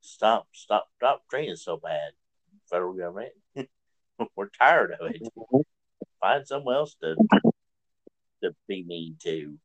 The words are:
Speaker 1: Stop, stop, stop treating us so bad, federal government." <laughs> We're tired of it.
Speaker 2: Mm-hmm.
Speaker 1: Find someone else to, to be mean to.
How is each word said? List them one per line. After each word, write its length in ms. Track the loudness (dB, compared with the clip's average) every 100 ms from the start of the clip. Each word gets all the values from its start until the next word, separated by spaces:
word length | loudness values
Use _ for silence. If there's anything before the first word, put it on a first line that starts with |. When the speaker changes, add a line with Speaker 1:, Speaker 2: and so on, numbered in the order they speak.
Speaker 1:
Stop, 460 | -20 0 2 2 0
stop, 360 | -20 -2 -2 -2 _
stop 260 | 0 0 _
treating 240 | -8 -6
us 100 | -10
so 140 | -8 -8
bad, 340 | -6 -6 -6 _ _ _ _ _ _
federal 240 | -4 -4
government." 400 | -6 -8 -10 -14 _ _ -14
<laughs> 140 | -14 _ _ _ _ _ -10 -8
We're 140 | -10
tired 460 | 4 6 6 2 -4
of 80 | -8
it. 140 | -10
Speaker 2:
Mm-hmm. 380 | -12 -16 0 0 0 _ _ _ -20 _
Speaker 1:
Find 260 | 0 0 -2
someone 280 | -8 -2 -2
else 200 | -2 _
to, 140 | -8 4 6 8 6 0 _ _ _ _ -20 _ _ _
to 120 | -6 -6 -10
be 160 | -10
mean 340 | -8 -10 -10 -10
to. 340 | -6 -6 -8 -16